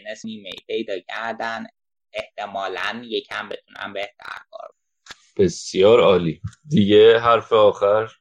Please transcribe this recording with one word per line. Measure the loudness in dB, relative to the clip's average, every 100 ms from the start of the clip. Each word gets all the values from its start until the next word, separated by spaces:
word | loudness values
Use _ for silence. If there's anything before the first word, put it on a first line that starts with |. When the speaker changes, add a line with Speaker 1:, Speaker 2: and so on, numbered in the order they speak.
| -16
Speaker 1:
نصف | -16
نیمه‌ای | -14 -16 -16 -18 -10
پیدا | -8 -8 -10 -10
کردن، | -12 -10 -8 -8 -10 -14 _ _ _ _
احتمالاً | -14 -14 -12 -10 -8 -8 -8 -8 -10
یکم | -8 -8 -8 -10 -12
بتونن | -14 _ -16 -12
بهتر | -12 -12 _ -18 -18 _
کار | -20 -20
کنن. | _ _ _ -20 -20 _ -2
Speaker 2:
بسیار | -2 -2 -6 2 4 6
عالی. | 4 2 0 -8 -14 -18 -4
دیگه | 0 4 6 8 6
حرف | 4 0 2
آخر؟ | 4 4 4 0 0 -2 _